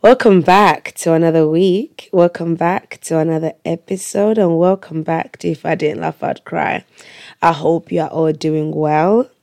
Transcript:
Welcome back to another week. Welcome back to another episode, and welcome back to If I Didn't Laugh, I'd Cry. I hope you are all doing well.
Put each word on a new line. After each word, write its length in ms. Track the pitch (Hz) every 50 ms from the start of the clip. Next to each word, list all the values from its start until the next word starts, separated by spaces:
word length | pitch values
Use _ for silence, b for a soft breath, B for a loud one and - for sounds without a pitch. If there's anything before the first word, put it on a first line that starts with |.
Welcome 380 | - 208 254 254 - 233 196 185
back 540 | 156 185 180 196 208 190 151 - _ - - -
to 120 | - 175
another 340 | 165 160 165 165 160 165 160
week. 600 | 151 156 165 190 190 180 196 247 330 _ - - _ -
Welcome 420 | 185 175 175 175 - 165 170 165
back 460 | 165 170 170 185 - - _ - -
to 160 | _ - 165 160
another 340 | 156 165 160 160 160 160 - _ _
episode, 720 | 165 165 170 _ - 196 185 - - - 202 202 214 220 220
and 200 | 202 175 165 165
welcome 460 | 170 180 190 196 - - 160 160 156
back 320 | 156 165 165 - - - -
to 100 | - 175
If 160 | 165 - _
I 100 | 165 165
Didn't 240 | 160 156 151 156 -
Laugh, 240 | 165 160 160 _ -
I'd 220 | - - - _
Cry. 400 | - - 170 - - - 180 - _ B B B B B B B B B B
I 100 | - 170
hope 400 | 165 143 160 156 165 165 165 -
you 80 | 170 175
are 80 | 156 -
all 240 | - 160 160 160
doing 400 | 156 156 - 160 156 156 151 156
well. 580 | 156 151 156 151 151 151 160 180 208 233 262 - _ _